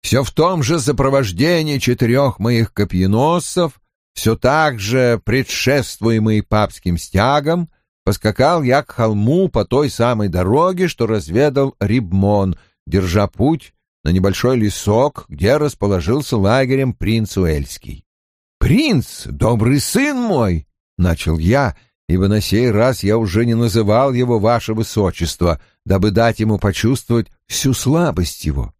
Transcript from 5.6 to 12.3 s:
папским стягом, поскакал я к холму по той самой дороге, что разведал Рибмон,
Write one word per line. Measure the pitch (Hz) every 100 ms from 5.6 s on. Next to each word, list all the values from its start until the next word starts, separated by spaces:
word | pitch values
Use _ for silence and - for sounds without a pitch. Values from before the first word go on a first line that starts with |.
| - 143 117 - 110 113 110 107
папским | - 107 104 - 92 87
стягом, | - - 117 143 143 175 165 _ _ _
поскакал | - 107 110 101 139 175
я | 131 135
к | -
холму | - 113 104 107 170 190
по | 120
той | 98 127 147
самой | - 120 117 101
дороге, | 85 90 123 180 185 180
что | - 113
разведал | 110 73 92 147 135 139 -
Рибмон, | 101 120 98 95 98